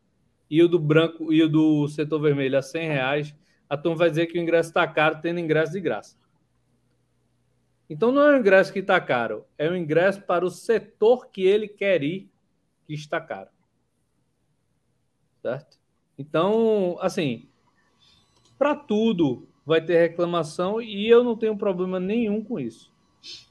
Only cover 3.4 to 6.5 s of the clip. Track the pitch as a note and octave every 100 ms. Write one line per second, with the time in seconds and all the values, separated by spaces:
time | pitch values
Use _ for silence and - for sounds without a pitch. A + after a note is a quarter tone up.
3.4 | _ _ _ D3 E3+ D#3+ E3+ D#3 E3 F3
4.4 | E3+ E3 E3 - D#3+ D#3 D#3 D#3 F3 F3
5.4 | E3 D#3 D#3 F#3 D#3+ G#2+ - _ _ _
6.4 | _